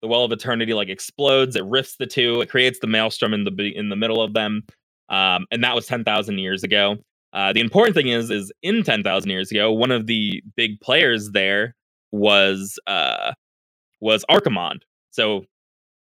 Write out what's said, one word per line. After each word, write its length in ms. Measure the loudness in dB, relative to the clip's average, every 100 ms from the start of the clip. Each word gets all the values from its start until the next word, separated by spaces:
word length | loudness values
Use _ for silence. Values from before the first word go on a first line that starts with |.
The 60 | 0
Well 160 | 2
of 80 | 2
Eternity, 420 | 0 -2 -2 0
like, 140 | -2 -2
explodes, 640 | -6 -12 -2 4 4 4 0
it 100 | -2
rifts 320 | -2 -2 -6
the 100 | -6
two, 320 | 0 0 0
it 80 | 0
creates 300 | 2 2 2
the 80 | -2
Maelstrom 460 | 0 0 0 -2
in 100 | 0
the 80 | -2
be-, 240 | -4 -4 -4
in 140 | -6
the 60 | -2
middle 240 | -2 0
of 120 | -2
them. 300 | -2 -2 -4 -8 _ _ _ -6
Um, 360 | 0 2 0 -2
and 120 | -2
that 120 | 0 0
was 120 | -2
ten 160 | -4
thousand 340 | 0 -2 -2 -4
years 260 | -4 -4
ago. 340 | -4 -2 0 -2 -8 _ _
Uh, 180 | -4 -2
the 80 | 0
important 340 | 2 4 4 2
thing 120 | 0
is, 220 | -2 -2
is 200 | -4 -6 -8
in 220 | -4 -2
ten 200 | 0 0
thousand 280 | 0 -2 -2
years 200 | -4 -4
ago, 200 | 0 2
one 180 | 2 2
of 160 | 0 0
the 340 | 0 0 -4 -8 -4
big 240 | -4 -4
players 520 | 0 2 4 2 -2
there 440 | 0 0 0 -2 -8 _ _ _
was, 680 | 0 4 6 4 2 -6 -10 -6
uh, 460 | -2 -2 -2 -4 -8 _ _ _ _ _ _
was 240 | 2 2 4
Archimonde. 500 | 4 4 0 -2 -6 -14 _ _
So 340 | -2 0 0 -6 _ _ _ _ _ _